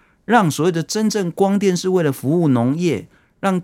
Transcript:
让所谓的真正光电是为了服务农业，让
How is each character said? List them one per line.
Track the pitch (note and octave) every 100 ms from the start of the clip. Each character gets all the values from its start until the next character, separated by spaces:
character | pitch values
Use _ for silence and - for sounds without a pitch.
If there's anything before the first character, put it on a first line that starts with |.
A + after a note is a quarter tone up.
| _ _ -
让 | A#3 F#3
所 | C#3 E3
谓 |
的 | E3
真 | D#3+ G#3+ A3
正 | G#3 F3+
光 | - G3 G3+
电 | G3 F3+
是 | F#3
为 | F#3
了 | D3+
服 | B2+ B2+ E3+
务 | E3
农 | A#2+ A#2+ D3
业， | F3 A2 - _ _ _
让 | G3 F#3